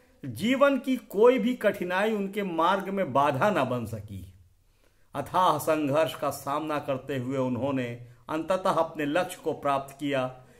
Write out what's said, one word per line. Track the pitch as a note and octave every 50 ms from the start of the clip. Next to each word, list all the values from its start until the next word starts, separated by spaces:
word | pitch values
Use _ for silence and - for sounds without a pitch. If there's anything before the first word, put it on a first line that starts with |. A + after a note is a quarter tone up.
| _ _ _ _ -
जीवन | C3 A2 - F#3+ A#3 C4+ B3 C#4+ C#4+ C#4 B3
की | - C4 C4 - - -
कोई | - G3 A3+ B3 C4 B3+
भी | G3 B3 B3
कठिनाई | - - G3+ - - F#3 F3+ F3+ F#3 G#3 A3+ A3
उनके | G3+ G3 F#3+ G3 G#3+ G3
मार्ग | F#3 E3 D#3+ E3 F3 G3 G3 F3+ F#3+
में | G3 G3 F#3 C#3+ B2
बाधा | C#3 C#3+ D3+ C#3 B2 F#3 G#3
ना | F#3+ D3+ C3
बन | A#2 B2 B2 A2+ G#2
सकी। | A#2 G#2+ - - G2+ F2+ D#2+ - - - - _ _ _ _ _ _ _ _ _ _ _ _ _ -
अथाह | C#3 C3+ - - F3+ F#3 E3+ D3+ C#3+
संघर्ष | - E3 D#3 D#3 D3+ C3+ C3+ D#3+ D#3+ - -
का | - D3+ C#3+
सामना | C#3 - - C#3 C#3 D3+ D#3 D#3 D3+ C#3+
करते | - - C3+ B2+ - - C#3+ C3
हुए | A#2+ B2+ C3+ C3+
उन्होंने | B2+ B2+ B2+ A2+ B2+ C#3+ C3+ C3 B2 A#2+ A#2 A#2 - - - _ _ -
अंततः | D3+ D#3+ D#3+ D#3+ F#3+ F#3 F#3 F#3+ E3 D#3+
अपने | E3 D#3+ - D#3 D3 C#3+
लक्ष्य | D3+ F3 F3 F3 - - -
को | D#3+ C#3+
प्राप्त | - - C#3+ C#3 C3+ - - - -
किया। | D3 C#3+ C#3 C3 B2+ B2+ B2+ - - - - -